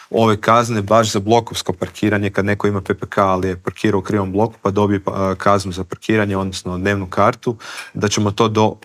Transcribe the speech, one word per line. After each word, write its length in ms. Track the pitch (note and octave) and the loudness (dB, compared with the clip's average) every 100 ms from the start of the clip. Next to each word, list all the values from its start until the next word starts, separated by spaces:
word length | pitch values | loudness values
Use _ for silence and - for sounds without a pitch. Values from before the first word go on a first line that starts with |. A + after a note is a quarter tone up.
| - | -4
ove 260 | - A2+ G#2+ | 2 2 2
kazne 460 | - A2+ A2+ A2 | 4 4 2 -2
baš 300 | G2 A2+ G#2+ | 2 4 4
za 80 | G#2+ | 0
blokovsko 520 | G2+ A#2 A2+ G2 - | 2 2 0 -6 -6
parkiranje, 580 | F2+ F#2 - G#2+ G#2 G2+ | -6 -8 -2 0 0 0
kad 140 | G2+ | 0
neko 220 | G2 G2+ G#2 | 0 0 0
ima 140 | G2+ | 0
P 140 | F#2 | -2
P 120 | F#2+ - | -6 -4
K, 120 | - | 0
ali 300 | G2 F#2 F#2 | 2 2 -2
je 80 | F2+ | -4
parkirao 420 | - - G#2+ G2 | -6 -2 0 0
u 40 | |
krivom 300 | - G#2 F#2+ | 0 -2 0
bloku, 220 | G2 A2+ - | 0 0 -2
pa 80 | G2+ | -2
dobije, 300 | G2 G2+ G2 - | 0 2 0 -2
a, 280 | F#2 F#2+ F#2 | -2 -2 0
kaznu 340 | G#2 G2+ F#2+ | 2 2 0
za 120 | F2+ | -8
parkiranje, 520 | F2 - - A2 G2+ F#2+ | -10 -8 0 0 0 -2
odnosno 420 | G2 F#2 F2+ F2+ | -4 -6 -8 -4
dnevnu 280 | G2 G2+ F#2 | -2 -2 -2
kartu, 500 | - G#2 - - A2+ - - - | 0 2 0 -4 -6 -10 -16 -12
da 140 | - G#2+ | -4 -2
ćemo 220 | - G#2 | 0 0
to 180 | G2 A2+ | 2 2
do 260 | G#2+ A2 - | 2 0 -2